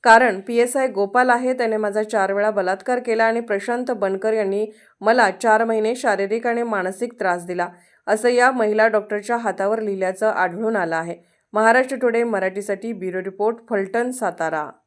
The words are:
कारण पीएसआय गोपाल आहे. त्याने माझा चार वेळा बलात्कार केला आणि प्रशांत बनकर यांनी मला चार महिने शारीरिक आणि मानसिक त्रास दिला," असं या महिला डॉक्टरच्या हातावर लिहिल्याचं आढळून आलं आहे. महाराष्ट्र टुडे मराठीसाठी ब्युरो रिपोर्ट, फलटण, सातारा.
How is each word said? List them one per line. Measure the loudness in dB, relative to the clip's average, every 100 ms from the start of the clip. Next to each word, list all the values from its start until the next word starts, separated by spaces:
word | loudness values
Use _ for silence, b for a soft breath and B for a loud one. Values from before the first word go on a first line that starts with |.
कारण | 8 8 8 0
पीएसआय | -2 0 2 2 0
गोपाल | 0 0 2 4
आहे. | 2 0
त्याने | 0 0 0
माझा | -2 -2
चार | -2 0 0
वेळा | 0 0
बलात्कार | 0 -2 -2 -2 -4
केला | -2 2
आणि | 2 0
प्रशांत | -2 -4 -2 -4 -4
बनकर | -2 -2 -2 -2
यांनी | 0 0 -2 -4 B B B
मला | 0 4 2
चार | 2 2 4
महिने | 2 0 -2 -2
शारीरिक | -2 0 -2 -2 -2
आणि | -2
मानसिक | -2 -2 -4 -6 -10 -4
त्रास | -2 -2 -4
दिला," | -4 -6 b b b -2
असं | 0 2
या | 4 4
महिला | 2 0 2 2
डॉक्टरच्या | 2 -2 -8 -4 -2
हातावर | -2 -2 -2 -2
लिहिल्याचं | -4 -2 -4 0 -2
आढळून | 0 -2 -2 -2 -2
आलं | -2 -4
आहे. | -6 -12 b b b
महाराष्ट्र | 2 4 4 2 -2
टुडे | 0 0
मराठीसाठी | 0 -2 -2 -4 -6 -6 -6
ब्युरो | -8 -6 -6
रिपोर्ट, | -8 -4 -4 -4 -4
फलटण, | -4 -2 -2 -4
सातारा. | -4 -6 -4 -4 -4 -8 -14